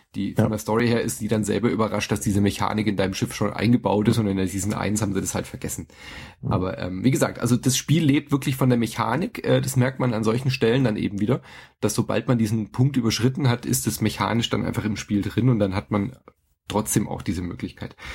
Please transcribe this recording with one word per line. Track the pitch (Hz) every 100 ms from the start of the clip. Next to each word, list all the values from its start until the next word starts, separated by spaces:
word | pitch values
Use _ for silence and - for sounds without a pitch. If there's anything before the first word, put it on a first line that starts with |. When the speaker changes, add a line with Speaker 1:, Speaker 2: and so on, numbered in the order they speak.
| _ -
Speaker 1:
die, | 98
von | - 107
Speaker 2:
Ja. |
Speaker 1:
der | 107
Story | - 110 120
her | 117
ist | - -
die | 104
dann | 110
selber | 101 101 110
überrascht, | 92 110 101 -
dass | 104
diese | - 98
Mechanik | 101 - 101 107 104
in | 95
deinem | 95
Schiff | 95 -
schon | - 104
eingebaut | - 104 120 98 101 107
ist | 110
und | 104
in | 98
der | 95
Season | 98 95
eins | 98 95 104
haben | 101
sie | 95
das | 92 92
halt | -
vergessen. | - 85 - 82 - - - - -
Speaker 2:
Mhm. | -
Speaker 1:
Aber, | 95 92 -
ähm, | 92 92
wie | 110
gesagt, | 135 110 95
also | 120 120
das | - 127
Spiel | - 151
lebt | 160 143 147
wirklich | 147 143 131
von | 131
der | 123
Mechanik. | 110 - 110 123 214 - -
Äh, | 131
das | 131 127
merkt | 123 131
man | 127
an | 110
solchen | 107 113 135
Stellen | 131 113 127
dann | 127 104
eben | 95 101
wieder, | 104 143 - - - _
dass | 104
sobald | - 107 104 123
man | 120
diesen | 110 110 104
Punkt | - 131 139
überschritten | 113 107 117 131 135
hat, | 131 -
ist | 127 -
es | 104
mechanisch | 107 - 101 110 113
dann | 107 92
einfach | -
im | 107 104
Spiel | - 104
drin | 98 - 127
und | 113
dann | 101 95
hat | -
man | 104 98 - - _ _ _ _
trotzdem | 101 110 - 101
auch | 90
diese | - 90
Möglichkeit. | 90 - 95 - - - -